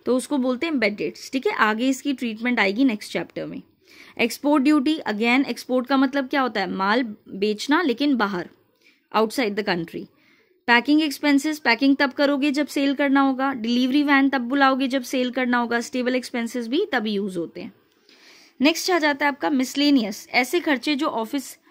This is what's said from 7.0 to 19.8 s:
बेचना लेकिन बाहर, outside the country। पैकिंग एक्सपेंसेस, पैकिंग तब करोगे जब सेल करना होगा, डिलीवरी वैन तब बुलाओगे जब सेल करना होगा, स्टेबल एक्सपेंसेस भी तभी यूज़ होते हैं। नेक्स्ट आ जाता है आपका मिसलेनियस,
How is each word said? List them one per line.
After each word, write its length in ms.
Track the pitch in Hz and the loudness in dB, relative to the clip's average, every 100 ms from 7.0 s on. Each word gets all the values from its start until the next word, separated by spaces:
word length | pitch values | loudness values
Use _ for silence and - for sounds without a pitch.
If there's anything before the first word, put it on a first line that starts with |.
| 240 208 - | -2 -6 -14
बेचना 540 | 190 214 208 - 311 | -4 -2 -2 0 2
लेकिन 340 | 330 233 294 247 | 2 0 0 0
बाहर, 320 | 202 185 - _ _ _ _ _ _ 202 | 0 -4 -8 _ _ _ _ _ _ -2
outside 380 | 220 277 220 | 0 0 -2
the 100 | 202 | -2
country। 420 | 202 175 165 170 196 _ _ _ _ _ - | -2 -4 -4 -10 -14 _ _ _ _ _ 2
पैकिंग 360 | 240 240 302 | 2 4 2
एक्सपेंसेस, 560 | 311 269 294 277 311 302 | 2 0 2 2 2 -2
पैकिंग 380 | 254 226 277 277 | 0 2 4 4
तब 160 | 285 | 2
करोगे 380 | 277 285 285 294 | 0 0 2 0
जब 160 | 277 294 | 0 -2
सेल 280 | 302 277 | 0 0
करना 260 | 269 285 277 | 2 2 4
होगा, 320 | 269 254 269 | 2 0 -2
डिलीवरी 500 | 262 226 240 254 277 | -4 -2 0 2 2
वैन 260 | 285 277 269 | 4 4 4
तब 120 | 269 | 2
बुलाओगे 480 | 240 277 269 262 269 | 0 2 4 2 0
जब 140 | 269 | -2
सेल 280 | 247 262 254 | -2 -2 -2
करना 280 | 254 247 247 | -2 0 0
होगा, 220 | 233 233 | 0 -2
स्टेबल 340 | 233 254 240 | -2 -4 -2
एक्सपेंसेस 540 | 254 240 247 233 247 226 | -2 -4 -6 -6 -6 -4
भी 180 | 294 415 | -2 0
तभी 200 | 247 214 | -2 -2
यूज़ 260 | 202 202 180 | -2 -4 -4
होते 220 | 160 175 | -8 -10
हैं। 120 | 190 - _ _ _ _ - - _ - | -16 -18 _ _ _ _ -20 -20 _ 0
नेक्स्ट 300 | 269 320 - | 0 2 0
आ 80 | 349 | 2
जाता 280 | 302 277 294 | 2 0 -2
है 60 | |
आपका 180 | 269 330 | -2 -2
मिसलेनियस, 800 | 269 262 277 | 0 -2 0